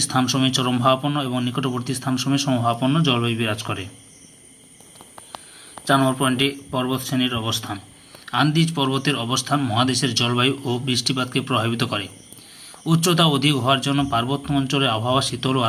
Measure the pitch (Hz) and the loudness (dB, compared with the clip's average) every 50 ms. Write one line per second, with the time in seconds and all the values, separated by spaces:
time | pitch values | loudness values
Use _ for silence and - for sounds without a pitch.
0 | - - - 131 127 120 - 131 131 131 131 135 123 127 123 123 123 131 131 127 | -2 0 0 0 2 2 2 2 2 2 2 0 0 0 0 2 4 2 2 2
1 | 143 143 147 147 135 127 127 127 120 123 120 - 139 131 123 127 120 - 127 127 | 0 -2 -2 -2 -2 -2 -2 -2 -2 -2 -2 -2 -2 -2 -2 -4 -4 -4 -6 -4
2 | - 135 127 123 - 135 139 135 139 139 127 120 117 117 117 117 127 131 160 165 | -2 -2 -2 -2 0 0 0 0 2 2 0 2 2 0 0 0 2 2 2 4
3 | 156 139 123 117 117 117 117 110 117 110 107 107 - - 104 98 92 92 - - | 4 2 2 2 2 0 0 0 0 -2 -2 -4 -4 -6 -6 -6 -8 -12 -14 -20
4 | - - - - - - - - - - - - - - - - - - - - | -20 -20 -20 -20 -20 -20 -20 -20 -20 -20 -20 -20 -20 -20 -20 -20 -20 -20 -20 -20
5 | - - - - - - - - - - - - - - - - - - 139 135 | -20 -20 -20 -20 -20 -20 -20 -20 -20 -20 -20 -20 -20 -20 -20 -6 0 2 4 4
6 | 135 131 127 131 139 127 127 120 135 139 139 - - - 135 127 127 127 131 127 | 4 4 2 2 2 2 2 2 0 0 -2 -4 -10 -6 -4 -4 -2 -2 -2 -4
7 | 127 - 135 127 127 123 120 113 110 113 107 - - - 104 98 - - - - | -4 -2 -2 0 0 0 -2 -2 -2 -2 -4 -4 -4 -6 -10 -10 -12 -16 -20 -20
8 | - - - - - - - 123 135 156 147 165 165 165 165 143 135 135 135 135 | -20 -20 -20 -20 -12 -4 0 2 2 2 4 2 2 2 0 0 0 0 0 0
9 | 135 151 135 117 117 117 131 123 - - 143 147 139 117 104 117 127 131 123 120 | 0 -2 -2 -2 -2 -2 -2 -2 -2 -2 -2 -2 0 0 0 2 2 2 2 0
10 | 143 127 113 - 120 120 123 120 123 135 135 - - 123 123 120 143 131 123 - | 0 0 0 0 0 0 2 2 2 2 0 0 -2 -4 -4 -2 -2 -2 -2 -2
11 | - - 131 131 127 127 - 131 127 - 131 110 113 117 117 117 120 113 110 101 | -2 -2 -2 -2 -4 -4 -4 -4 -2 0 0 0 0 0 -2 -2 -2 -4 -4 -6
12 | 98 92 - - - - - - - - - - - - - - - 180 165 165 | -8 -10 -14 -20 -20 -20 -20 -20 -20 -20 -20 -20 -20 -20 -18 -8 -2 2 2 2
13 | 165 185 170 175 170 156 139 131 139 147 147 127 113 131 139 135 - 139 139 143 | 2 2 2 4 4 4 4 2 2 2 2 2 2 2 2 2 2 0 0 0
14 | 139 - 117 117 117 127 139 139 - 139 143 139 135 135 147 139 139 127 110 107 | 0 0 0 0 0 0 -2 -4 -2 -2 0 0 0 0 0 0 2 2 0 0
15 | 113 123 127 131 127 - 123 120 - 131 131 135 117 | 0 2 2 2 0 0 -4 -4 -2 0 0 2 2